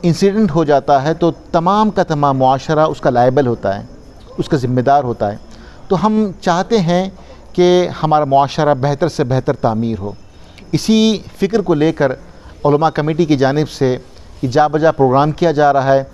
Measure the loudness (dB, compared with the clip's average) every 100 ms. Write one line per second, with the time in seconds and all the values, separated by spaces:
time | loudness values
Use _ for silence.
0 | 0 2 2 2 0 0 2 0 2 0
1 | 0 0 0 -2 -4 -2 0 0 0 0
2 | -2 0 0 2 0 0 0 0 0 0
3 | 0 2 2 2 0 -2 -4 -6 -10 -20
4 | -20 -20 -18 -10 -4 -2 0 -2 2 2
5 | 0 -4 -4 -6 -16 -20 -20 -20 -4 -2
6 | 0 0 -2 -4 -2 -2 0 0 2 0
7 | -2 -10 -20 -20 -8 0 4 4 0 -4
8 | 0 0 2 2 0 0 0 0 -2 -2
9 | -4 -2 -2 -2 -2 -2 -2 -2 -4 -6
10 | -8 -12 -20 -20 -20 -20 -6 -6 0 2
11 | 2 -2 -8 -6 -2 -2 0 0 0 0
12 | -2 -2 -12 -20 -20 -4 0 2 0 -2
13 | -4 -2 0 2 0 0 -4 -2 -2 -2
14 | -8 -20 -20 -8 -2 0 0 2 0 2
15 | 2 2 0 0 -2 2 2 2 2 0
16 | 0